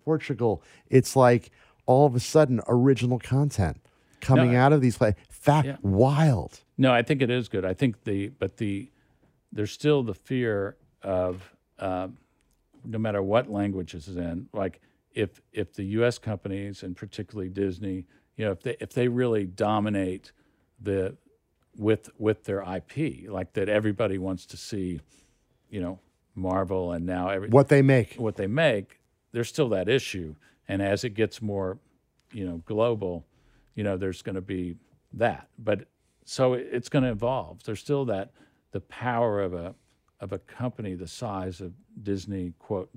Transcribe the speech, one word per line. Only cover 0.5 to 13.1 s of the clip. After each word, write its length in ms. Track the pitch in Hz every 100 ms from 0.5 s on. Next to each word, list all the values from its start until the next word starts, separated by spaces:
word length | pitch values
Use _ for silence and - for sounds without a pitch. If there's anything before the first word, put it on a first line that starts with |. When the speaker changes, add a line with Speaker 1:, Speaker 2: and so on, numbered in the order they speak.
| 92 - - -
Speaker 1:
It's 260 | 131 127 135
like, 360 | 123 120 - _ _ _ -
all 220 | 127 147
of 80 | 120
a 40 |
sudden, 400 | - 156 147 120 -
original 520 | 120 131 135 123 123
content 580 | - 131 143 - 90 - _ _ _ -
coming 340 | - 127 127
Speaker 2:
No, 40 | 123
I 40 |
Speaker 1:
out 120 | 131
of 80 | 151
these 160 | 127 107
places. 220 | 113 104 -
Fact, 380 | - - 151 139
Speaker 2:
Yeah. 100 | 135
Speaker 1:
wild. 800 | 101 95 127 143 160 110 - - _ -
Speaker 2:
No, 140 | 131
I 120 | 120
think 180 | 120 147
it 80 | 123
is 200 | 123 113
good. 160 | 101 92
I 80 | 92
think 280 | 135 104
the, 260 | - 98 101
but 280 | 135 120 -
the, 320 | 107 98 - _ _ _ _ _ _
there's 200 | - 107
still 300 | - 147 147
the 140 | 120 95
fear 600 | - 131 120 101 98 - _ _
of, 500 | 98 92 90 90 92 _ _ -
uh, 300 | 98 90 95 - _ _ _ _ _ _
no 140 | 117 110
matter 240 | 110